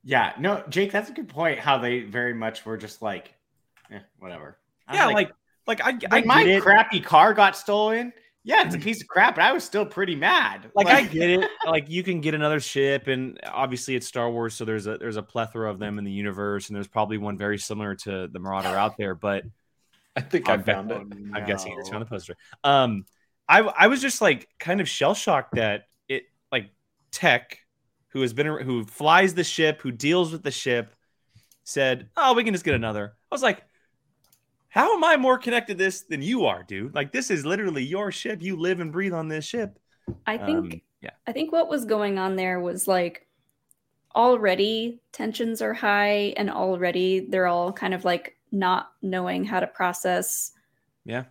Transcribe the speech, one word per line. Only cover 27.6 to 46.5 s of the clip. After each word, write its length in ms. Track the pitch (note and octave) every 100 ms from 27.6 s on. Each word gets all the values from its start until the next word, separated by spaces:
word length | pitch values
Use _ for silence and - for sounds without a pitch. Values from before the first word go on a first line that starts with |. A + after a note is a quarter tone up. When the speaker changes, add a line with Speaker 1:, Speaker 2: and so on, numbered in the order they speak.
| _ _ _ _ _
Speaker 2:
who 100 | C3+
has 100 | B2+
been, 140 | A2+ D3
who 380 | D3+ B2+ B2
flies 500 | G#2 - D3+ F3 F#3+
the 100 | E3+
ship, 380 | E3 - D#3 D3+
who 80 | C3
deals 400 | A#2 C#3 F3 E3
with 100 | D#3+
the 60 | C#3+
ship, 420 | - C3 A#2+ A2 _ _ _ _ _ _ _
said, 440 | - C#3+ C3 B2+ - -
"Oh, 160 | C4+
we 120 | A#3+
can 100 | A3+
just 100 | F#3
get 100 | E3
another." 400 | C3 A2+ G#2 G#2 _ _
I 40 |
was 80 | C4+
like, 200 | A#3+ - _ _ _ _ _ _ _ _ _ _ _
"How 240 | G#3 D#4+ F#4+
am 80 |
I 140 | D#4+ D4+
more 180 | B3+ B3+
connected 400 | A#3+ A#3+ A3+ F#3
to 80 |
this 160 | F#3+ F#3
than 220 | - D3+
you 240 | D#3 B3 C#3+
are, 160 | F#2
dude? 320 | F#2 G2 B2
Like, 180 | D3 C#3+
this 180 | B3 B3+
is 140 | F3
literally 380 | C#3+ G3 G3 D3
your 260 | C3 F#3 G3+
ship. 300 | - A3 G#3
You 160 | F3+ F3+
live 220 | F3 F3+
and 100 | E3
breathe 220 | D#3+ G3
on 160 | E3+ D#3
this 160 | D#3
ship." 340 | D3+ A#3 G3+ - _ _ - - -
Speaker 4:
I 120 | A3
think, 180 | - E4 -
Speaker 2:
Um, 60 | - _ _
yeah. 80 | - _ -
Speaker 4:
I 60 |
think 200 | C4+ D#4
what 160 | E4 -
was 160 | D4
going 340 | A3 G#3+ G#3 G3
on 180 | F#3+ F#3+
there 220 | F#3 F3+
was, 300 | F3 F#3 -
like, 380 | F#3 F3 - _ _ _ _ _ _ _ _ _
already 840 | - B3 A#3+ G#3 F#3 G3+ A3 A#3 A#3 _
tensions 480 | - A3 G#3+ A3+ A3
are 140 | A3
high, 580 | A3+ G#3+ G3+ G#3 G#3 G3+ -
and 140 | G3